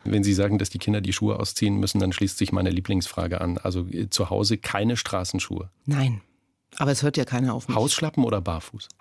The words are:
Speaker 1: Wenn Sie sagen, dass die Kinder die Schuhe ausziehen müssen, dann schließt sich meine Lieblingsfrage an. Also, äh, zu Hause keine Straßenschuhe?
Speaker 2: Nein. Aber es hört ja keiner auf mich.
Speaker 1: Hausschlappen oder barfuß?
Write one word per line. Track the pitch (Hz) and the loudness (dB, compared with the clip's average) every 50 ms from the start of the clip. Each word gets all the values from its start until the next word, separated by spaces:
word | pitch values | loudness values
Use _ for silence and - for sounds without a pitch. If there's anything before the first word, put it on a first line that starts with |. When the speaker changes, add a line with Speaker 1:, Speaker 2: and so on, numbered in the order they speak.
| - | -4
Speaker 1:
Wenn | 104 101 104 98 | 0 0 2 4
Sie | 101 98 | 4 4
sagen, | 95 101 101 104 101 | 4 4 2 2 2
dass | 98 - | 0 -2
die | - 98 | -4 -4
Kinder | - - 107 104 | 0 0 0 0
die | 101 98 90 | 0 -2 -2
Schuhe | - 107 104 104 - | 0 0 0 0 0
ausziehen | 101 - - - 110 104 101 | -2 -4 -2 0 0 2 2
müssen, | 101 98 98 - 101 | 2 0 0 2 2
dann | 98 95 95 | 2 2 2
schließt | - 101 98 - | 0 0 -2 0
sich | - - - | 0 0 0
meine | - 95 92 90 | 2 0 2 2
Lieblingsfrage | 87 90 90 - 101 92 87 - - - 85 87 87 85 | 0 0 0 0 0 0 0 -2 -4 -4 -2 -2 -2 -2
an. | 85 87 87 90 | -2 -2 -2 -2
Also, | - 92 90 92 87 | -2 -2 -2 -2 -4
äh, | 92 92 87 95 98 | -4 -4 -6 -4 -2
zu | - - 101 90 | 0 -2 0 0
Hause | 95 104 104 104 113 101 | 2 0 2 2 0 -2
keine | - - - 98 104 117 120 | -2 -4 -2 0 2 2 0
Straßenschuhe? | 117 - - - 92 90 - - 92 - - 95 90 90 92 - _ _ | 0 -2 -2 -2 -2 -2 -2 -4 -4 -4 -4 -6 -8 -8 -10 -14 _ _
Speaker 2:
Nein. | 143 147 139 135 131 117 101 - _ _ _ _ _ _ _ _ _ - - | -2 0 2 2 0 0 -2 -6 _ _ _ _ _ _ _ _ _ -4 0
Aber | 139 139 | 2 2
es | 139 - 139 | 2 4 2
hört | 147 139 | 2 2
ja | 156 127 | 2 0
keiner | - 127 123 131 127 110 | 0 0 0 0 0 0
auf | 123 - - | -2 -4 -2
mich. | 120 | 0
Speaker 1:
Hausschlappen | 113 110 143 - - 165 156 - - 127 | 2 2 2 2 0 0 0 2 2 2
oder | 113 107 98 | 2 2 0
barfuß? | 85 87 85 80 - - - 107 - - - _ | 0 -2 -4 -4 -6 -10 -14 -16 -16 -16 -16 _